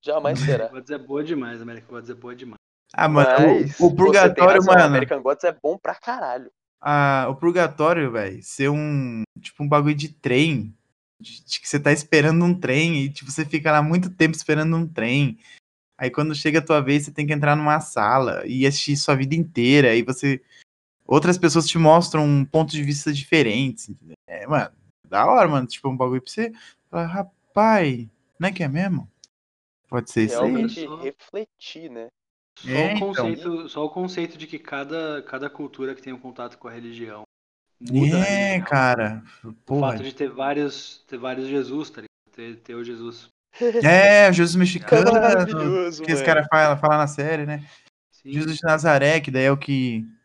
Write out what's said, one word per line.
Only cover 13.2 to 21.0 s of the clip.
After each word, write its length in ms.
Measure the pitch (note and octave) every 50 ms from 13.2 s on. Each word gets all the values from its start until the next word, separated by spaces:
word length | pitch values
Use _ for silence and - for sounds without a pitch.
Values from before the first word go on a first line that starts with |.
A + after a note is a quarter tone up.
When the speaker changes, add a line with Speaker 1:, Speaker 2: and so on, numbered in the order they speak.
| C#3+ C3+
Speaker 2:
você 140 | C#3+ - D#3
fica 260 | D3 - D#3 D3 D#3+
lá 100 | D3+ D3+
muito 280 | D3 D3+ E3 F3+ F3+ F3+
tempo 260 | - _ E3 D#3+ D#3+
esperando 400 | D#3+ - - D3+ D3+ D#3 D#3+ E3
um 120 | E3 E3+ D#3+
trem. 500 | E3 - A2 A#2 B2 C#3 C#3+ C3 A2+ _ _ _ - _ _ _ _ _ _ _ _ _
Aí 120 | C3 B2+
quando 240 | B2 - D3 D#3 D3+
chega 260 | D3 - D#3+ D3 D#3+
a 60 | D3+
tua 140 | - D#3+ D3+
vez, 220 | C#3 C3 C#3+ D3 C#3+
você 80 | D3
tem 160 | C#3+ - D3+ D3
que 60 | D#3
entrar 220 | D3 C#3+ D3 D3 D3+
numa 220 | D3+ D3+ D3+ D#3
sala 600 | D3+ - - - G#2 G#2 A#2+ C3+ C3 A2+ - - -
e 200 | - A#2 B2+ C3
assistir 300 | C#3 C#3+ C#3+ - - C#3+
sua 200 | C#3 - - D3
vida 200 | C3 C3+ C3+ D3+
inteira. 540 | E3 E3+ - - - A#2+ B2 C#3 D3 C3+ B2
Aí 120 | A2+ A#2
você, 400 | A2+ A#2 B2+ - - C#3 C#3 - _ _ _ _ - _ _ _ _ _ _ _